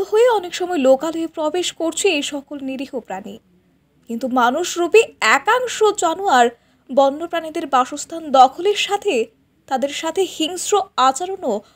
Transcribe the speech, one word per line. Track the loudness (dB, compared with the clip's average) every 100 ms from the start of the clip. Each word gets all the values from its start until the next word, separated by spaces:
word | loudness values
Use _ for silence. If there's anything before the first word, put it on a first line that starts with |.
হয়ে | -2 2 4
অনেক | 2 -2
সময় | -6 -4 0
লোকালয়ে | 4 4 2 -6 -8
প্রবেশ | -4 -4 -2 -6
করছে | -4 -6 -2 0
এই | 0
সকল | -2 -8 -10 -12
নিরীহ | -8 -8 -8 -10
প্রাণী। | -10 -12 -12 -18 _ _ _ _ _ _ -10
কিন্তু | -6 -2
মানুষরূপী | 2 2 0 -4 -2 2 4 2 0 2
একাংশ | 2 2 0 0 0 0 2
জানোয়ার | -2 -2 2 4 4 0 _ _ -4
বন্যপ্রাণীদের | 2 2 2 -6 -6 -6 -8 -2
বাসস্থান | 0 0 -4 -10 -12 0
দখলের | 6 6 6 -2 0
সাথে | -2 -2 0 0 -2 _ _ _ -6
তাদের | -2 -2
সাথে | -4 -4 -2 -2
হিংস্র | -2 -4 -4 0 0 0 2
আচরণও | 2 2 -4 -6 -4 -4 -6